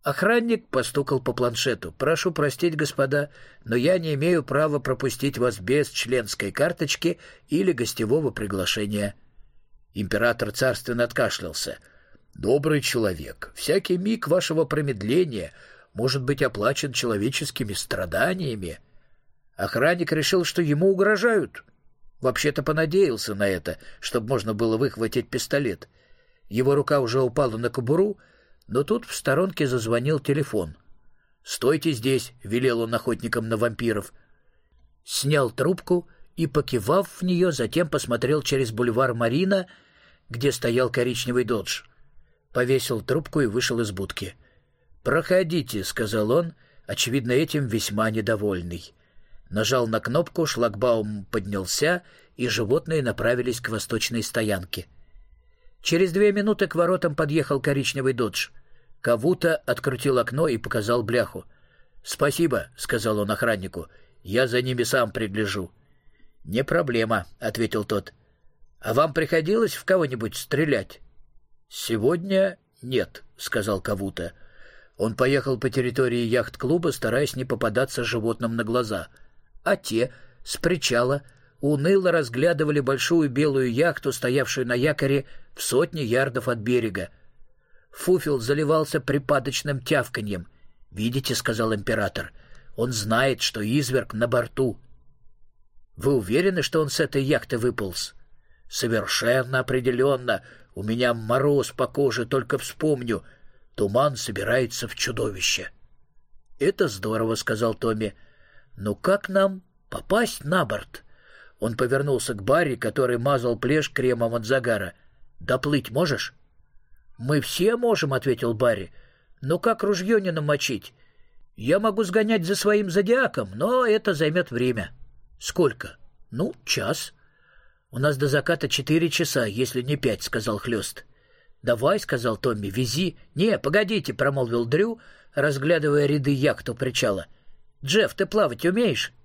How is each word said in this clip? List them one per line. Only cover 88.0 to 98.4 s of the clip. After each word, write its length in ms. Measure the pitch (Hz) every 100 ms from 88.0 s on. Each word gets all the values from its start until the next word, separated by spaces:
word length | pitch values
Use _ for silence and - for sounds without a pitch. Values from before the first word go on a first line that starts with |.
| - 185 - 139
заливался 600 | 113 143 147 156 151 151
припадочным 800 | - 139 135 143 123 - 147 139
тявканьем. 640 | - 147 120 - 107 95 87 - - - -
«Видите», 420 | 95 113 131 127
сказал 400 | 117 - 110 113
император, — 580 | 107 98 110 98 - - - - - - -
«он 160 | 120
знает, 500 | 117 104 113 135 127
что 180 | - 113
изверг 540 | 104 139 127 131 -
на 140 | 107 117
борту». 500 | 123 120 - 131 101 - - - - - - - _ - - - -
«Вы 180 | 135
уверены, 480 | 139 92 127 185 180
что 180 | 139 160
он 100 | 151
с 100 | -
этой 220 | 151 143
яхты 360 | 135 139 - 120
выполз?» 560 | 120 120 98 87 - - - -